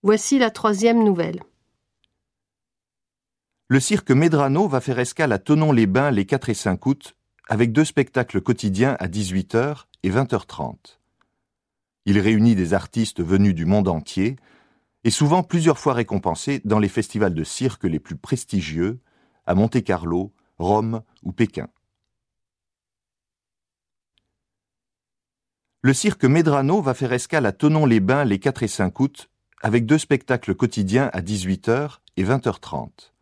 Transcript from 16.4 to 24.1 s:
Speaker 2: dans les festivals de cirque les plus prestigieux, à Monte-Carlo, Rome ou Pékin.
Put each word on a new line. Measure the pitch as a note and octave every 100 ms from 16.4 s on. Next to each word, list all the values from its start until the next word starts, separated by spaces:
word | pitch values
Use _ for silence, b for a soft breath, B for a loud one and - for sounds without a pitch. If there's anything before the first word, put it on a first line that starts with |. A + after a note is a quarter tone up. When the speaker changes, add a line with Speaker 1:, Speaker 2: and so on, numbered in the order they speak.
| - C#3
Speaker 2:
dans | G#2+ G#2+
les | G2+
festivals | - - G#2+ G2+
de | D#2+
cirque | D#2 - B2+ -
les | F#2+ D#2
plus | - D2
prestigieux, | - B2+ - G2 D#2 D#2 F#2 B2+ _ _ _ _
à | -
Monte-Carlo, | F#2 A2+ C3 G2+ F2+ E2 F2 G2+ _ _ _
Rome | F2 G#2+ A2+ A2+ _ _
ou | -
Pékin. | - A2+ - - _ _ _ _ _ _ _ _ _ _ _ _ _ _ _ _ _ _ _ _ _ _ _ _